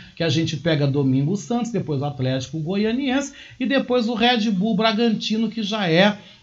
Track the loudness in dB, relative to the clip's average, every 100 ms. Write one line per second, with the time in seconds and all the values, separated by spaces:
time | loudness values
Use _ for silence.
0 | -12 -4 0 0 0 -2 0 2 2 2
1 | 2 2 0 -2 -2 -4 -2 -4 -4 -4
2 | -4 -4 -2 -2 -4 -6 -4 -2 0 -2
3 | 0 -2 -4 -10 -18 -6 0 0 2 0
4 | 0 2 2 4 0 0 0 2 2 2
5 | 2 0 -2 -2 -2 -4 -4 -2 2 4
6 | 4 2 -8 -20